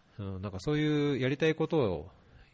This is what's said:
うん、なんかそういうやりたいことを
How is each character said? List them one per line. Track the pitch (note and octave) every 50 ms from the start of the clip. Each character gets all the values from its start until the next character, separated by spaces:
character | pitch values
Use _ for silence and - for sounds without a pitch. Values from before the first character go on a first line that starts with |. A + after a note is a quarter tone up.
| _ _ - -
う | G2+
ん、 | G2 F#2+ F#2
な | F#2+ G#2
ん | F#2+
か | F#2+
そ | - D3+ D3+
う | D3+
い | D3+ D3+ D3+ D3 C#3+ D3 C#3+ A2+
う |
や | B2 C3
り | C#3+
た | - E3
い | D#3+ D#3
こ | - D#3+ D3+
と | F3 D#3
を | B2 G2+ F2 D2+ D#2+ F2+ - - - - - - - -